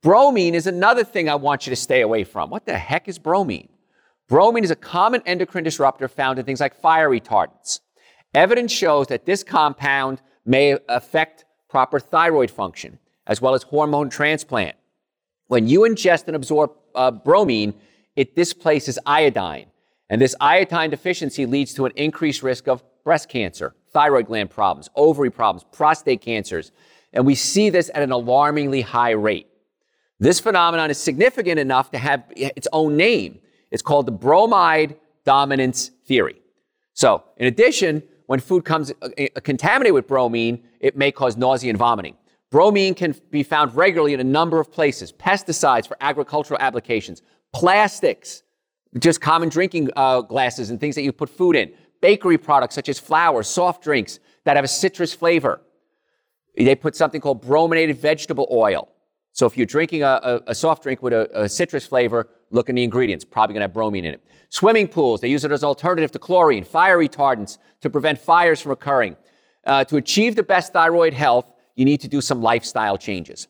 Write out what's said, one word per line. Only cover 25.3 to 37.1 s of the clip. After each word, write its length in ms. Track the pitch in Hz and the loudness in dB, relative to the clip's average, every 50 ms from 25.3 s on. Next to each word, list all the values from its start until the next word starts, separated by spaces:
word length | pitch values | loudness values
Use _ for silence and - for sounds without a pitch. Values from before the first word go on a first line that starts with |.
problems, 340 | - - 117 107 92 87 _ _ _ | -2 0 -2 -2 -2 -2 _ _ _
prostate 500 | - 151 151 160 - - - 131 107 _ | 0 0 0 0 0 0 -2 -2 -2 _
cancers, 500 | - 117 110 101 - 92 82 80 - _ _ _ _ _ _ _ _ _ | -6 -6 -6 -6 -6 -8 -8 -8 -10 _ _ _ _ _ _ _ _ _
and 140 | - 127 | 0 2
we 80 | 135 139 | 2 2
see 360 | 127 - - - 196 214 214 | 0 -2 -2 0 2 2 2
this 200 | 185 180 165 - - | 2 0 0 0 -2
at 80 | 151 143 | -4 -4
an 100 | 131 131 | -2 -2
alarmingly 680 | 123 120 117 123 139 143 147 147 151 147 139 135 135 120 | -4 -2 2 2 2 2 2 0 -2 -2 -2 -2 -4 -4
high 280 | - - 123 120 120 | -2 0 0 2 2
rate. 380 | 113 107 104 110 104 80 - _ _ _ _ _ _ _ _ _ _ _ _ _ _ _ | 2 0 0 0 -2 -2 -6 _ _ _ _ _ _ _ _ _ _ _ _ _ _ _
This 180 | 101 135 180 175 | 2 2 2 4
phenomenon 520 | - 226 208 185 170 170 170 165 160 156 | 0 0 2 2 2 2 2 0 -2 -2
is 80 | 143 - | -4 -4
significant 600 | - - 139 131 196 254 254 - 220 175 170 156 | -4 -4 -2 2 2 0 0 0 -4 -2 -2 -2
enough 320 | 143 131 135 127 131 - | -2 0 0 0 0 -2
to 80 | - 127 | -6 -6
have 260 | 117 147 143 139 - _ - | -4 -2 -4 -4 -6 _ -12
its 320 | 92 127 139 - - - - - | -8 -8 -8 -8 -8 -8 -4 -2
own 240 | 160 160 156 147 | 0 0 0 2
name. 440 | 147 175 220 240 175 101 78 - - _ _ _ _ _ _ | 2 2 2 2 0 -2 -6 -12 -18 _ _ _ _ _ _
It's 120 | - 139 - | -10 -8 -4
called 240 | - 147 143 139 | 0 0 0 0
the 60 | 117 113 | -2 -6
bromide 840 | 95 110 127 151 180 214 226 233 196 180 165 160 156 156 147 147 - _ _ _ _ _ | -4 0 2 4 4 4 4 4 4 4 4 4 2 0 0 -4 -14 _ _ _ _ _
dominance 680 | - 139 139 139 139 139 135 131 127 127 - - - _ _ _ | 2 2 2 2 2 0 0 0 -2 -2 -4 -8 -10 _ _ _
theory. 340 | _ 131 123 95 65 - _ _ _ _ _ _ _ _ _ _ _ _ | _ 0 0 0 0 -4 _ _ _ _ _ _ _ _ _ _ _ _
So, 300 | - - 127 | 0 2 2